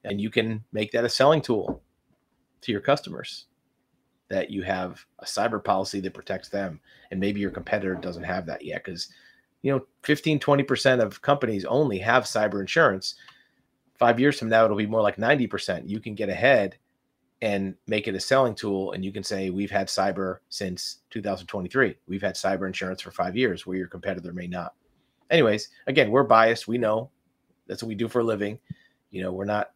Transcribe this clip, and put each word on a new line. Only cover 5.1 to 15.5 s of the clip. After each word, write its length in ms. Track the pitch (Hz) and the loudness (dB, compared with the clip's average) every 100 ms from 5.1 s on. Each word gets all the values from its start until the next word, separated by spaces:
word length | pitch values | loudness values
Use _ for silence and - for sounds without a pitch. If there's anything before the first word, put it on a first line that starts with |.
| - | -16
a 40 | |
cyber 380 | - - 113 110 | -8 -2 0 0
policy 380 | 107 95 95 98 | 2 0 0 -4
that 140 | 95 | -6
protects 340 | - - 95 - | -10 -8 -8 -4
them. 320 | 101 95 78 _ _ _ | -6 -4 -8 _ _ _
And 80 | 95 | -2
maybe 180 | 98 101 | -2 0
your 140 | 98 | -4
competitor 420 | 98 - 107 95 | -4 -4 -2 -2
doesn't 300 | 90 90 85 | -4 -6 -8
have 200 | 92 90 82 | -6 -6 -6
that 180 | - | -10
yet 180 | - 87 | -8 -10
'cause, 260 | - 85 - _ _ _ _ _ | -10 -12 -12 _ _ _ _ _
you 100 | 135 | -2
know, 140 | 135 - _ | -2 -4 _
fifteen, 360 | - 147 160 147 | -2 0 2 0
twenty 240 | - 143 | 4 2
percent 380 | 139 123 139 127 | 2 2 4 4
of 200 | 107 - | 2 0
companies 440 | - 139 120 101 | 0 2 2 -2
only 340 | 90 131 147 95 | 0 2 2 0
have 260 | 104 127 | 4 2
cyber 360 | 117 113 107 101 | 2 0 0 0
insurance. 560 | 95 170 147 95 - - - _ _ _ _ _ _ _ | 0 4 4 2 -6 -12 -20 _ _ _ _ _ _ _
Five 240 | 120 117 | 4 6
years 180 | 143 143 | 2 2
from 100 | 113 | 2
now, 160 | 113 | 6
it'll 120 | 113 104 | 6 4
be 100 | 107 | 0
more 160 | 113 | 2
like 160 | 104 98 | 2 2
ninety 300 | 113 147 | 2 2
percent. 400 | 113 | 2